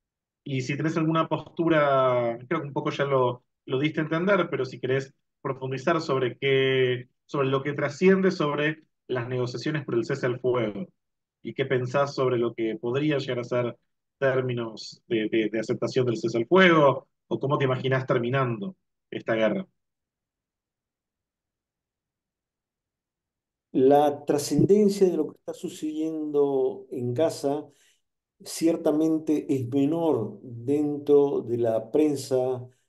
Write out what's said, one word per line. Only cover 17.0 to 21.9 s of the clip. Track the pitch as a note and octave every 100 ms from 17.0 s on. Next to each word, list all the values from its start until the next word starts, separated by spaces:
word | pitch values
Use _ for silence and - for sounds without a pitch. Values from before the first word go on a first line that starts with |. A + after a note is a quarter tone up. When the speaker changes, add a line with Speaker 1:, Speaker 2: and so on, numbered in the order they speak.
| - _ -
Speaker 1:
o | A#2
cómo | C3+ C#3+
te |
imaginás | C3+ B2 C3 C3 B2
terminando | B2+ A#2 C3+ C3 A2+ G2 F#2+ _ _ _
esta | A2+ -
guerra. | A2+ A2 G2 F#2 _ _ _ _ _ _ _ _ _ _ _ _ _ _ _ _ _ _ _ _ _ _